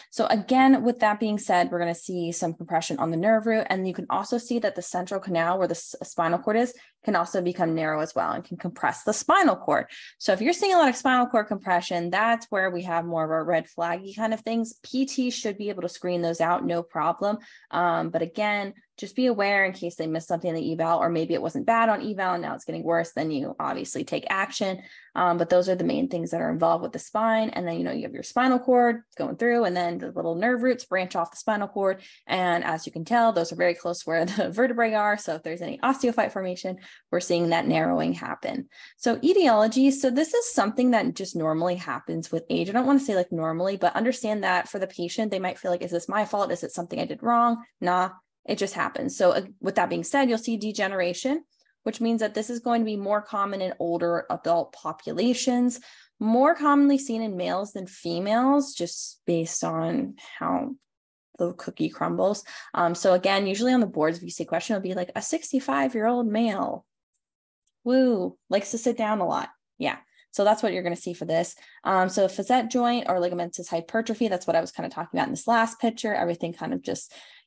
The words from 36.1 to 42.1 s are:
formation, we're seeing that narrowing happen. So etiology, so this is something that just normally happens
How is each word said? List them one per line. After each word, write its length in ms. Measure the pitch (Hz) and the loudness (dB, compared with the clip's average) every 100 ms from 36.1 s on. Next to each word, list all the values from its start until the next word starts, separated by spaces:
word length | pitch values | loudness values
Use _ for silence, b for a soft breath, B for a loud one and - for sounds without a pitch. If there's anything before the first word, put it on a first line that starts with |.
| 233 214 | 2 0
formation, 460 | 208 185 180 190 185 B B _ | -2 -6 -6 -6 -8 B B _
we're 120 | 175 | -2
seeing 280 | 180 175 170 | 0 2 2
that 180 | 165 - | 2 2
narrowing 440 | 160 165 170 160 | 2 2 2 0
happen. 560 | 170 - - - - - B B B | -2 -6 -6 -6 -6 -10 B B B
So 200 | 247 226 | -2 2
etiology, 680 | 294 381 320 214 220 240 269 | 4 6 6 6 6 6 4
so 180 | 269 262 | 4 2
this 240 | 247 311 | 2 2
is 200 | 466 466 | 0 0
something 380 | - 202 220 247 | 0 0 2 4
that 220 | 226 175 | 4 2
just 240 | 170 190 170 | -4 -6 -2
normally 380 | 156 160 175 180 | 0 0 0 -2
happens 580 | 165 131 - | -4 -8 -6